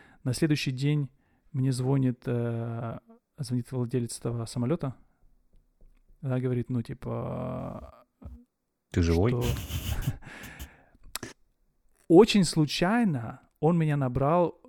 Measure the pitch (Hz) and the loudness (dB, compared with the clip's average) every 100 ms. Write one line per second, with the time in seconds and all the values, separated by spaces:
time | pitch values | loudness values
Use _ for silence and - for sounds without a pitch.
0 | - - 131 120 160 147 143 127 143 151 | -20 -8 -4 0 2 2 0 -2 0 0
1 | 139 - _ _ _ 135 135 127 127 139 | -2 -8 _ _ _ -2 0 0 0 2
2 | 127 120 131 120 117 117 117 117 113 - | 2 -2 -4 -2 -2 -4 -6 -6 -8 -10
3 | 226 226 _ - 120 123 - 127 120 127 | -16 -20 _ -12 -6 -4 -4 -4 -2 -2
4 | 117 - 120 117 110 123 120 170 131 - | -4 -6 -6 -6 -6 -4 -2 0 -4 -8
5 | _ _ - _ _ _ _ _ - _ | _ _ -20 _ _ _ _ _ -20 _
6 | _ - 135 127 127 123 120 127 113 131 | _ -12 -4 -2 0 -2 -2 -4 -4 -8
7 | 120 117 127 127 127 127 - - - 120 | -8 -6 -6 -6 -8 -8 -10 -12 -14 -20
8 | _ _ - - - _ _ _ _ 104 | _ _ -18 -18 -20 _ _ _ _ 0
9 | 85 82 110 120 120 - - - - - | 4 4 2 2 -2 -4 -6 -8 -4 -4
10 | - - - - - - - - _ _ | -4 -6 -12 -18 -18 -18 -20 -20 _ _
11 | - - - - _ _ _ _ _ _ | -18 -16 -16 -18 _ _ _ _ _ _
12 | - 170 233 208 175 160 151 - 180 240 | 6 8 10 6 4 2 0 2 2 2
13 | 214 135 117 127 _ _ 156 175 156 143 | 2 0 -6 -12 _ _ 2 2 2 2
14 | 131 123 139 175 170 - | 0 2 2 4 2 -2